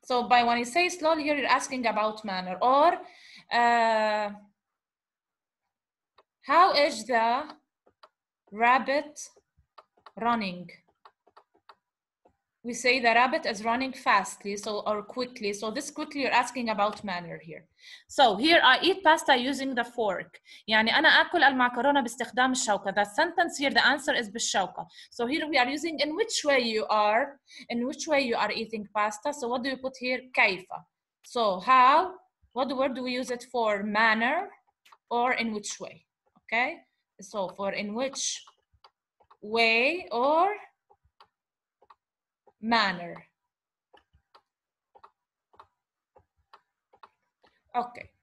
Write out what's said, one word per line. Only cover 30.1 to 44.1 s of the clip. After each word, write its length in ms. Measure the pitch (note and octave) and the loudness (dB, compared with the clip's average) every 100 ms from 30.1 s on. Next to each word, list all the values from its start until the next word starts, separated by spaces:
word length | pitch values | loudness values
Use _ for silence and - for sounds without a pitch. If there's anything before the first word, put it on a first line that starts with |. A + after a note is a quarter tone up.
| B3+ B3+ - | -6 -4 0
كيف. 280 | A3+ F3+ F#3 - E3+ _ _ _ | 2 0 -10 -16 -18 _ _ _
So 380 | - B3 A3 F#3 | -8 -2 0 -2
how, 540 | F3+ C4 B3+ D4+ F#4 - _ _ _ | 4 6 8 6 2 -8 _ _ _
what 240 | A#3+ C4+ C4 | -4 -4 0
word 180 | C4+ | -2
do 100 | B3 | -2
we 100 | B3+ | -4
use 180 | B3 B3+ | -4 -4
it 140 | A#3+ - | -8 -6
for? 340 | B3 A3 G3+ | -2 0 0
Manner 680 | G#3+ G#3 A3+ G#3+ A#3 D#4 G4 - _ _ _ _ _ | -2 2 2 2 0 -2 -6 -14 _ _ _ _ _
or 220 | A#3 B3 | -2 0
in 220 | B3 A#3 | -2 -4
which 260 | G#3+ G#3+ - | -6 -10 -12
way? 260 | F3+ - _ _ _ _ | -14 -18 _ _ _ _
Okay. 360 | - A3+ C4 E4 _ _ _ _ | -6 -2 -2 -6 _ _ _ _
So 260 | F#3+ G#3+ F3+ F#3 | -12 -6 -6 -6
for 160 | G3 | -6
in 220 | F3+ G#3 | -6 -8
which 500 | G#3+ C4+ C4+ - - - _ _ _ - _ _ _ _ _ | -6 -6 -6 -8 -8 -14 _ _ _ -20 _ _ _ _ _
way 680 | G#3 A3+ A3+ A3+ C4 E4+ F4+ | -6 0 2 2 0 -2 -6
or 380 | A#3 C4 D#4+ F#4+ G#4 - _ _ _ _ _ - _ _ _ _ _ _ - _ _ _ _ _ _ | -2 2 2 2 -2 -12 _ _ _ _ _ -20 _ _ _ _ _ _ -20 _ _ _ _ _ _
manner. 540 | A3 A#3 G3+ F3+ E3+ E3+ _ _ _ _ _ _ _ _ _ | 0 0 0 -2 -10 -14 _ _ _ _ _ _ _ _ _